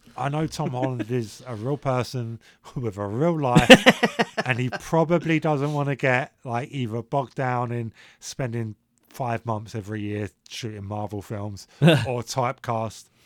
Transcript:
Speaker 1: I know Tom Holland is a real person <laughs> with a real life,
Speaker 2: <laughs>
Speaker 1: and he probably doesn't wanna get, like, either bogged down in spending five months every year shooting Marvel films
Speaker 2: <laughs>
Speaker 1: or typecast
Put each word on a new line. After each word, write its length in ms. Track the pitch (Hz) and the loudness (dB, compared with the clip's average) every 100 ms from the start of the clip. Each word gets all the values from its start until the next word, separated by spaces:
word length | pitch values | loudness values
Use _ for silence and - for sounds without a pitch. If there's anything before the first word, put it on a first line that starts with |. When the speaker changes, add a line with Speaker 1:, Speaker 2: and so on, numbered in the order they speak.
| - - | -16 -4
Speaker 1:
I 120 | 135 | -2
know 180 | 151 160 | 0 -2
Tom 220 | - 156 | -2 -2
Holland 380 | 123 131 123 107 | 0 0 0 0
is 320 | 123 107 - 127 | -2 -2 -8 -10
a 100 | 110 | -6
real 220 | 120 143 | -2 0
person 600 | 143 127 117 127 113 113 - _ | 2 0 0 -4 -6 -8 -14 _
<laughs> 180 | - - | -10 -4
with 220 | 113 98 | -4 -2
a 80 | 101 | -2
real 320 | 113 165 160 | 2 2 4
life, 1000 | 135 120 123 254 - - - - 220 - | 6 6 6 4 4 4 0 0 -2 -2
Speaker 2:
<laughs> 80 | 127 | -2
Speaker 1:
and 140 | 120 | 0
he 100 | 127 | -2
probably 680 | - - 165 156 170 156 160 | -4 0 2 4 2 2 2
doesn't 340 | 160 147 143 | 2 2 0
wanna 220 | 147 139 135 | 0 -2 0
get, 380 | 139 127 147 _ | 2 2 0 _
like, 260 | 135 120 151 | -4 -4 -2
either 300 | 143 120 113 | -4 -2 -2
bogged 320 | 113 143 123 - | -2 -2 -2 -2
down 360 | 127 123 123 | 0 0 0
in 200 | 120 113 - - - | -2 -4 -10 -20 -16
spending 560 | - - 131 117 110 104 _ _ _ | -14 -6 -4 -2 -4 -8 _ _ _
five 360 | - 123 117 120 | -6 -2 -2 -2
months 280 | 107 107 | -4 -4
every 280 | 110 98 107 | -8 -6 -6
year 280 | 104 104 101 - - | -4 -2 -4 -8 -14
shooting 360 | - 113 107 98 | -10 -8 -8 -6
Marvel 360 | 104 104 104 | -4 -4 -6
films 460 | - 104 104 98 - | -6 -6 -6 -8 -14
Speaker 2:
<laughs> 80 | - | 4
Speaker 1:
or 400 | 156 147 113 120 | 6 6 4 -2
typecast 840 | - - 123 135 - 113 110 - - _ | -2 0 0 -2 -4 -2 -2 -6 -18 _